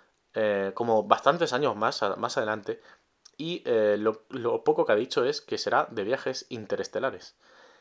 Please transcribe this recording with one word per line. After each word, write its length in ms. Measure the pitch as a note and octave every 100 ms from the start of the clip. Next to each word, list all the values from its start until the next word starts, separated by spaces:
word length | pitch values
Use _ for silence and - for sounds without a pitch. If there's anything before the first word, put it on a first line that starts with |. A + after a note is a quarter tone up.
| _ _ _
eh, 380 | A2+ G#2+ G2+ G2
como 300 | - A#2 A2
bastantes 480 | G2+ G#2+ C#3 E3 E3
años 240 | B2+ C#3+ G#2
más 260 | A2+ -
a-, 140 | G2+ F#2+
más 220 | A#2 -
adelante, 420 | G#2+ G#2+ G2+ A2+ - - _ _ - -
y, 260 | D#3+ F3 -
eh, 300 | A#2 G#2+ G#2
lo, 220 | A2 G#2+ -
lo 340 | B2+ A#2 A#2
poco 200 | - D#3
que 80 | D#3+
ha 40 | G#2+
dicho 280 | B2+ D3
es 180 | B2+ D3+
que 160 | - G#2+
será 280 | G#2 B2 D3+
de 120 | A#2
viajes 440 | G2+ C3+ C3 C3 -
interestelares. 880 | A#2 G#2 G2+ F#2+ F#2+ B2+ F#2+ - _ _ - - _